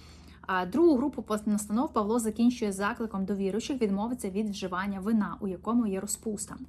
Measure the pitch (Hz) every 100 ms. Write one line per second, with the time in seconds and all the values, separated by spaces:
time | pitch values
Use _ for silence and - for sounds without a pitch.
0 | - - - - - 185 180 285 339 247
1 | 285 - 214 214 214 208 208 214 311 220
2 | 208 240 220 214 240 247 208 190 202 -
3 | 220 196 190 196 190 208 - 269 214 196
4 | 233 254 196 190 214 196 190 180 202 190
5 | 202 226 180 - 202 175 208 240 214 190
6 | 208 - 226 202 - -